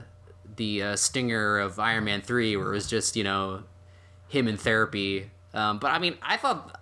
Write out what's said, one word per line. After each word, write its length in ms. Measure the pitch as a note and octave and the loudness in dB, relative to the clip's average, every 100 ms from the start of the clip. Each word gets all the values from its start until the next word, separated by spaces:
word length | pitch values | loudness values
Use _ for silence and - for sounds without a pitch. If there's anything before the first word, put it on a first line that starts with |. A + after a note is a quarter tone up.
| - - - - G2 G#2+ | -12 -20 -20 -20 -16 -4
the, 260 | G#2+ G#2 | -2 0
uh, 140 | G2+ G2+ | 0 0
stinger 600 | - C3+ B2 A2+ G#2 G#2 | 0 0 0 2 2 2
of 200 | G2 G2 | 0 0
Iron 260 | A2 A2+ | 0 2
Man 160 | G#2+ G2+ | 0 -2
three, 360 | - A#2+ A2 G2+ | 0 2 2 2
where 120 | G2 | 0
it 40 | |
was 140 | G#2 - | -2 0
just, 260 | A2+ - A2+ | 0 0 0
you 60 | |
know, 380 | G2 G2 F#2+ F#2+ - - - - - - - | 0 0 -2 -6 -12 -20 -20 -20 -20 -20 -4
him 200 | C#3 A#2 | 0 0
in 80 | G#2 | 0
therapy. 760 | A#2+ A2 A2 G#2 G2 G2 G2 - - | 2 4 2 0 -2 -2 -6 -16 -8
Um, 240 | G#2+ G#2+ G#2 | -2 0 0
but 140 | C3+ | 0
I 60 | E3 | 0
mean, 160 | F3 - | 0 -4
I 140 | D3 A3 | -4 0
thought, 400 | C#4 E3 - - | 0 -2 -6 -6